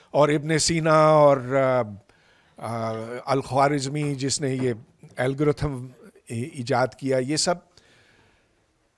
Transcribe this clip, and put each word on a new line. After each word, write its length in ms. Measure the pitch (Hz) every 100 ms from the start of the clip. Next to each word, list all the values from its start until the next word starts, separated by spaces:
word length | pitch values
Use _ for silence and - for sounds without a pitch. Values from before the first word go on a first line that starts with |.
| _
और 180 | 147 147
इब्न 260 | 151 151 156
सीना 560 | - 165 160 156 156
और, 400 | 151 147 135 123
अ, 300 | 135 131 127 110 98 _ _ _ _ _ -
अ, 340 | 110 117 113 110 113 123 143
अल-ख्वारिज़मी 880 | 135 - 131 143 147 135 151 147 135
जिसने 400 | 135 - 135 131
ये 200 | 127 113 - _ - -
एल्गोरिथम 760 | 127 135 147 143 151 127 127 - - _ -
इ-, 200 | 117 139 151
ईजाद 380 | 120 123 127
किया, 260 | - 135 131
ये 180 | 127 151
सब, 300 | 185 175 _ _ _ _ _ _ _ _ _ _ _ _ _